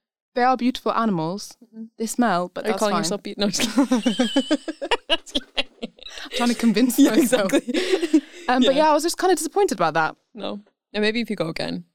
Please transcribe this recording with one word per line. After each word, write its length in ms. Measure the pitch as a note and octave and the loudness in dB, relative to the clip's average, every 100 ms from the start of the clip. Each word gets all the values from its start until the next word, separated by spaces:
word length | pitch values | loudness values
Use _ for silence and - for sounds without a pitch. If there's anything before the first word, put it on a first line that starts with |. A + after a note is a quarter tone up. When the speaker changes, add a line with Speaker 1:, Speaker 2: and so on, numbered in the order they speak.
| _ _ _ | _ _ _
Speaker 1:
They 80 | - | 0
are 140 | B3 B3+ | 0 2
beautiful 360 | B3 B3+ A#3 | 0 -2 -2
animals. 640 | - A3+ F#3 D#3+ G3 - - | -2 0 0 -2 -6 -12 -18
Speaker 2:
Mm-hmm. 200 | _ A3 A3+ - | _ -18 -18 -8
Speaker 1:
They 80 | A3+ | -6
smell, 420 | - A#3+ F3+ F3+ | 0 0 0 -2
but 120 | - | -6
Speaker 2:
Are 40 | - | -4
you 40 | |
Speaker 1:
that's 60 | G3+ | -2
Speaker 2:
calling 140 | G#3+ | 0
Speaker 1:
fine. 60 | F#3 | 0
Speaker 2:
yourself 200 | E3 G3+ | -2 -4
be-, 120 | - G3+ | -8 -4
no, 120 | G3+ | -2
just 200 | - A#3 | 0 0
kidding. 720 | A3 C#4 B3 B3 G3+ A#3 C#4+ B3+ D4 - D#4 - - - | 0 2 0 0 0 0 0 0 -2 -4 -10 -4 -4 -2
<laughs> 800 | E4 - - - - - _ - - - - | -6 -4 -8 -6 -8 -8 _ -16 -16 -20 -18
Speaker 1:
I'm 60 | - - | -10 -2
trying 120 | A#3+ | 0
to 40 | |
convince 440 | A#3 A#3 G3+ B3+ A#3+ | 2 2 2 2 4
Speaker 2:
Yeah, 120 | C#4 | 4
Speaker 1:
myself. 420 | A3 B3+ A#3+ F#3+ | 6 4 2 2
Speaker 2:
exactly. 720 | C#4 - D4 F#4 F#4 D#4+ D#4 - | 0 0 -2 0 0 2 0 0
<laughs> 220 | - - | -6 0
Speaker 1:
Um, 140 | B3+ | 2
but 120 | B3 | 4
Speaker 2:
Yeah. 100 | C4+ | 4
Speaker 1:
yeah, 60 | D#4 | 4
I 40 | |
was 80 | D4+ | 4
just 120 | E4 - | 0 0
kinda 180 | F4+ F4+ | 2 2
disappointed 400 | D#4 - G4+ G3 | 0 0 0 2
about 160 | E3+ | 0
that. 220 | D#3 D#3 - _ | 0 -2 -4 _
Speaker 2:
No. 260 | A3 G3 G#3 - _ _ | -10 -8 -8 -14 _ _
And 100 | G#3 | -2
maybe 180 | G#3 A3 | 0 0
if 100 | A3+ | -4
you 60 | G3+ | -4
go 120 | D#3+ | -4
again 360 | D#3+ - F3+ F3 | -4 -6 -8 -10